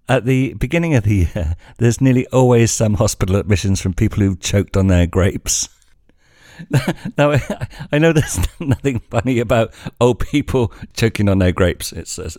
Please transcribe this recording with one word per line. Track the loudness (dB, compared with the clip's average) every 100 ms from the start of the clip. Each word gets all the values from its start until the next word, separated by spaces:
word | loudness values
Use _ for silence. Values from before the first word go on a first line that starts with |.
| -2
at | 0 2
the | 0 0 -4
beginning | -4 -2 2 2
of |
the | 2 2 0
year, | -2 -4 -6 -10 -2
there's | 0 2
nearly | 2 2 2
always | 2 4 4 2
some | 2 0 2
hospital | 0 0 -2 -2
admissions | 0 0 0 -2
from | -2
people | -2 -2 0
who've | 0 -2
choked | -2 -2 -2 0
on | 2
their | 4 2
grapes. | 2 0 -2 -4 -6 -6
<laughs> | _ _ _ _ _ _ _ -20 -20 -4 -2 -2 -4 -6 0
Now, | 0
I, | 0 -2 -8 -10 -12 -4
I | 2
know | 2
there's | 2 0 -2 -4
<laughs> | -4
nothing | -4 -2 -2 -4
funny | -4 -4 -2 0
about | 0 0 0 -6 -14 0
old | 0 2
people | -2 -2 0 0 -2 -4 -16
choking | -2 0 2 2
on | 2
their | 2
grapes. | 2 0 0 -8
It's, | -12 -12 -12
uh, | -12